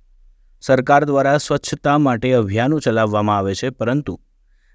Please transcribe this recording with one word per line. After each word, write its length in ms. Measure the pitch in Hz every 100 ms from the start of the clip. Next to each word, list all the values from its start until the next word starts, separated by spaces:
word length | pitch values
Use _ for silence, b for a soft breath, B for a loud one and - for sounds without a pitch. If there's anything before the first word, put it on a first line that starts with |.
| _ _ - _ _ _
સરકાર 420 | - 131 127 143
દ્વારા 340 | 147 139 135 147
સ્વચ્છતા 600 | - 143 - - 147 147
માટે 360 | 143 120 127
અભિયાનો 460 | 123 104 104 123 156
ચલાવવામાં 580 | 131 113 110 104 104 104
આવે 160 | 98
છે, 160 | 98 127
પરંતુ 500 | 123 113 139 147 87 _ _ _ _ _